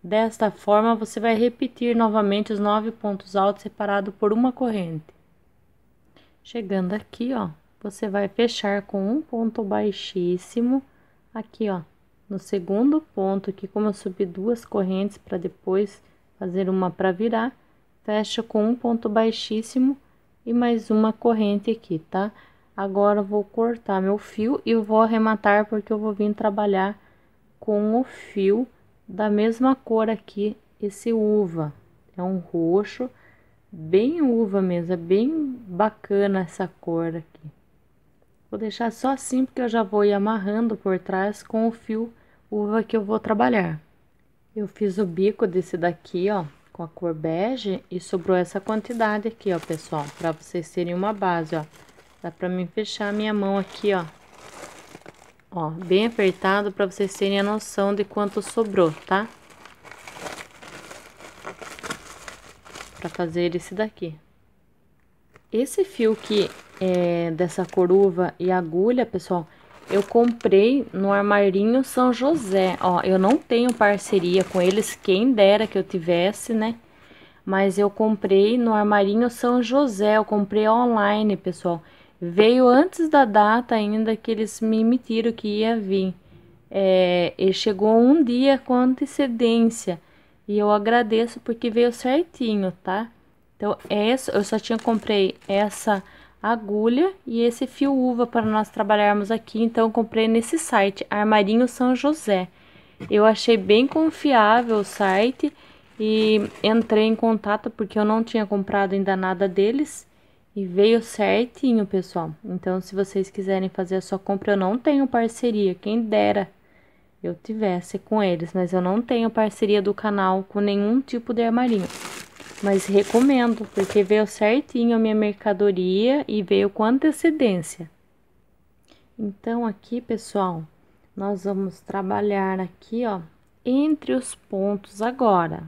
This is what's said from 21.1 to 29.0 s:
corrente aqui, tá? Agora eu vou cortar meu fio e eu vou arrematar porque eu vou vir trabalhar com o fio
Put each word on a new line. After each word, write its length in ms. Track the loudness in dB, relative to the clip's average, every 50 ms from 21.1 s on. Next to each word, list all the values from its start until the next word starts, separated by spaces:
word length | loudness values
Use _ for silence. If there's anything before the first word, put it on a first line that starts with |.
corrente 600 | 0 _ 0 0 2 2 2 0 0 0 0 -2
aqui, 280 | -4 -4 -4 _ -6 -6 -6 _
tá? 200 | -4 -2 -2 -2 -6 -12 -20 _ _ _ _ _ _
Agora 440 | -6 -6 -4 0 2 4 4 4 2
eu 40 | -2
vou 180 | -2 -2 -2 -4
cortar 600 | -2 -2 -2 -2 -2 -2 -4 _ -4 -2 0 0
meu 160 | 0 0 -2
fio 420 | -4 -10 -6 -4 -2 -2 -2 -2 0
e 60 | 0 0
eu 100 | 0 2
vou 180 | 2 4 4
arrematar 640 | 4 4 4 2 2 2 0 2 2 4 4 4 2
porque 260 | 0 -4 -6 -4 -4
eu 80 | -4 -4
vou 140 | -2 -4 -2
vir 220 | -2 -2 -2 -2
trabalhar 680 | 0 -2 -2 0 0 0 0 2 0 0 -2 -4 -8 _ _ _ _ _ _ _ _ _ _ _ _
com 400 | -4 -2 -2 0 0 2 0 0
o 60 | -2
fio 640 | -2 -8 -20 -20 -10 -4 0 2 2 2 2 -2 -6 _ _ _ _ _ _